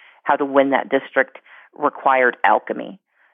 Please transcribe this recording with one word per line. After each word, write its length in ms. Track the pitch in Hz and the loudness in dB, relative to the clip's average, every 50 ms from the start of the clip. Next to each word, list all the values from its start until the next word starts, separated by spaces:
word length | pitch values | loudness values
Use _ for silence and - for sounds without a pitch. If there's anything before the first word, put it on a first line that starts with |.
| - - _ _ - | -20 -20 _ _ -2
how 100 | - 147 | -2 0
to 100 | 139 147 | 0 0
win 260 | 139 135 139 135 139 | 0 2 2 2 2
that 180 | 135 120 - 107 | 2 -2 -2 0
district 500 | 135 135 - - - 135 131 - - - _ _ - - - _ _ - | -2 -4 -2 -2 0 0 0 -2 -4 -20 _ _ -20 -20 -20 _ _ -4
required 580 | 151 139 - - - 143 131 131 127 123 117 - - | -4 -4 -4 -2 0 2 2 4 2 0 0 -2 0
alchemy. 560 | 101 107 117 - - - 123 - - - - _ _ _ _ _ _ | 0 0 0 0 -4 -10 -10 -10 -14 -16 -20 _ _ _ _ _ _